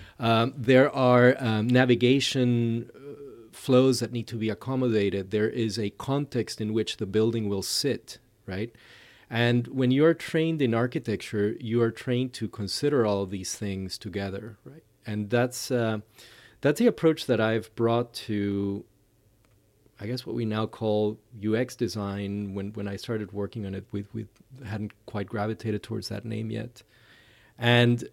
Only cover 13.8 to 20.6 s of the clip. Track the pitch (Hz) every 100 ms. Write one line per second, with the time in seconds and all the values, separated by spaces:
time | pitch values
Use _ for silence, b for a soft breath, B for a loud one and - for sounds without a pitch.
13.8 | 95 - 101 98 98 98 107 104 - 147
14.8 | _ _ - 107 101 120 123 - - 127
15.8 | 113 107 - B B B B B 135 151
16.8 | 240 - 165 156 - 110 110 113 113 -
17.8 | 117 117 123 - - 104 101 101 101 101
18.8 | - _ _ _ _ _ _ _ _ _
19.8 | _ _ 104 123 - 120 113 110